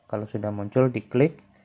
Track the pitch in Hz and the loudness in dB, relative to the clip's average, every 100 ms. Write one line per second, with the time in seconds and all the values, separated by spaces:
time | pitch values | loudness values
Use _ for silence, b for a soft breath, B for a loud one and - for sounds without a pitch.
0 | - 107 107 107 104 104 101 131 131 113 | -8 -8 -6 -6 -6 -6 -2 2 2 0
1 | - 123 160 - - b | -2 2 2 0 -20 b